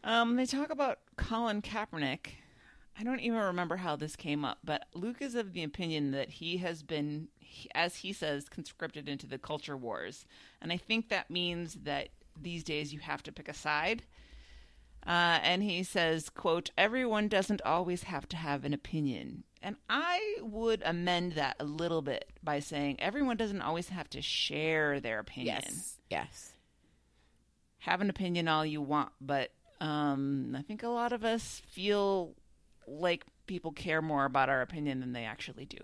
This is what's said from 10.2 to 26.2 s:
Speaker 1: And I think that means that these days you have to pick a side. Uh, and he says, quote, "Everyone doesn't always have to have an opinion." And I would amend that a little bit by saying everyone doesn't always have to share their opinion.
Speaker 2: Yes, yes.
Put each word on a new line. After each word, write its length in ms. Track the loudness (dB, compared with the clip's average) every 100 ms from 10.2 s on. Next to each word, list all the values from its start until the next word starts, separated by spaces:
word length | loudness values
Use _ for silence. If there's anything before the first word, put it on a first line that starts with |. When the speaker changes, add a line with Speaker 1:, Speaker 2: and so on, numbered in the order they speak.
| -18 -20 -20 -10
Speaker 1:
And 100 | -4
I 60 | -4
think 320 | 0 -2 2
that 220 | -2 0
means 440 | -2 0 -2 -4 -8
that 260 | -4 -4 -4 -12 -20 -12
these 240 | -8 -6
days 300 | -4 -4 -4
you 60 | -8
have 240 | -6 -6
to 80 | -6
pick 160 | -12 -12
a 60 |
side. 500 | -6 0 2 2 -2 -6 -20 -20 -20 -20 -20 -20 -20 -20 -12 0
Uh, 320 | 4 6 6
and 220 | 6 4
he 200 | 2 0
says, 460 | 0 2 4 2 -2
quote, 400 | -2 2 2 0 2
"Everyone 500 | 4 4 2 2 4
doesn't 340 | 2 2 0 2
always 380 | 2 2 -2
have 240 | -2 -6 -4
to 80 | -4
have 260 | 0 0
an 100 | 0
opinion." 680 | -2 -2 0 0 -2 -6 -12 -16 _
And 140 | -10 -10 -2
I 480 | 0 2 0 -2 -4
would 400 | -6 0 2 2 2
amend 480 | 2 2 2 2
that 220 | 0 0 0
a 60 | -4
little 360 | -2 2 2
bit 280 | 0 -4 -6 -8
by 160 | -2 -2
saying 400 | -2 -2 0 0
everyone 340 | 0 2 2 2
doesn't 240 | 0 0
always 280 | -2 -2 -4
have 200 | -8 -8
to 100 | -6
share 800 | -2 0 0 0 2 4 4 2
their 200 | 0 -4
opinion. 400 | -4 -4 -2 -2
Speaker 2:
Yes, 340 | -4 -6 -8 -12 _
yes. 440 | -4